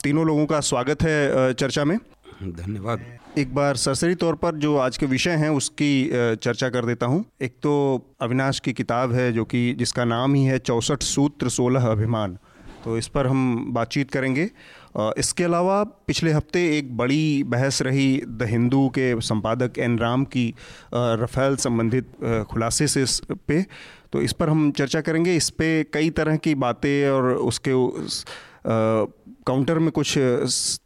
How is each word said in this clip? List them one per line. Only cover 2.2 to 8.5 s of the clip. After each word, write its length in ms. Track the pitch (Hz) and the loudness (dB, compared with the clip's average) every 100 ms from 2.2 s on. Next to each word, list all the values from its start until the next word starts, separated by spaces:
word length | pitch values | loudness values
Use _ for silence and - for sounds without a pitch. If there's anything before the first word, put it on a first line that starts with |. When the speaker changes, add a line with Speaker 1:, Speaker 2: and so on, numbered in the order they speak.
| - - | -20 -14
Speaker 2:
धन्यवाद। 580 | 95 85 90 107 101 117 - - - - | -12 -10 -8 -8 -6 -6 -8 -18 -8 -4
Speaker 1:
एक 160 | 131 | -2
बार 220 | 131 143 131 | 0 0 0
सरसरी 380 | - 131 170 | -2 0 0
तौर 200 | 180 165 | 0 0
पर 200 | 156 170 | 0 -2
जो 220 | 156 151 147 | -2 0 2
आज 200 | 127 - | 0 0
के 100 | 143 | -2
विषय 240 | 131 180 | 0 0
हैं 200 | 160 151 | 0 2
उसकी, 600 | 143 - - 147 139 131 | 0 -2 -2 2 2 2
अ, 240 | 123 120 | 2 0
चर्चा 340 | 113 123 113 127 | 0 -2 -2 -2
कर 160 | 123 | -2
देता 220 | 117 117 120 | -2 0 0
हूँ। 180 | 156 220 - | 0 -2 -8
एक 100 | 131 | -10
तो 500 | - 147 147 139 127 - - | -4 0 2 2 0 -4 -8
अविनाश 400 | 120 127 135 | -2 0 0